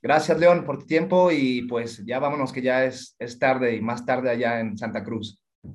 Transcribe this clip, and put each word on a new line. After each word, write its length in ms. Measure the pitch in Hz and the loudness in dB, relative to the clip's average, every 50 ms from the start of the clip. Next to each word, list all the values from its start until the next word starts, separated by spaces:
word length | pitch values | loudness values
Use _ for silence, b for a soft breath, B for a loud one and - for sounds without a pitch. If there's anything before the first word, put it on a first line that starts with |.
Gracias, 380 | - - 143 156 156 - 160 156 | 2 2 2 2 4 2 0 4
León, 260 | 170 175 175 165 - | 6 6 6 6 2
por 140 | - 139 135 | -4 -8 -8
tu 80 | - | -6
tiempo 440 | - 156 160 160 - 180 180 180 180 | 0 0 0 2 4 4 4 6 6
y 320 | 165 143 135 131 127 123 120 | 4 4 2 2 0 -2 -4
pues 420 | 123 120 117 117 117 - 104 101 | -4 -4 -4 -4 -6 -10 -12 -8
ya 120 | 117 123 131 | -6 -4 -2
vámonos 340 | 139 143 143 147 139 123 - | -2 -2 -2 -2 -4 -4 -4
que 100 | 135 123 | -4 -2
ya 220 | 127 127 131 131 | 0 2 2 2
es, 320 | 131 127 131 - - _ _ | 0 -2 -6 -16 -18 _ _
es 200 | 123 120 120 - | -12 -12 -6 0
tarde 360 | - 131 131 131 127 120 113 | 0 2 2 2 0 0 0
y 60 | 110 | -2
más 260 | 107 113 120 117 - | -2 -4 -4 -6 -2
tarde 240 | - 127 127 127 127 | -2 -2 0 0 -2
allá 300 | 120 117 123 117 117 117 | -2 0 0 0 0 -2
en 180 | 113 113 101 107 | -4 -6 -6 -8
Santa 260 | 117 110 107 107 98 | -8 -8 -8 -8 -8
Cruz. 380 | 104 113 110 104 110 - _ _ _ _ _ _ - | -6 -8 -8 -8 -10 -14 _ _ _ _ _ _ -20